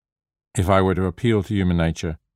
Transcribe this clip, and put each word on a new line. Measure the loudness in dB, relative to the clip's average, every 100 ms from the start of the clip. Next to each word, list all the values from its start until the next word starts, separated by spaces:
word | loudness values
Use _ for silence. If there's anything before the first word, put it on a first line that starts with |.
| _ _ _ _ _ -4
if | 2
I | 4
were | 4 0
to | -2
appeal | -2 -2 0
to | 0
human | -2 0 0
nature | 0 -2 -6 -8 _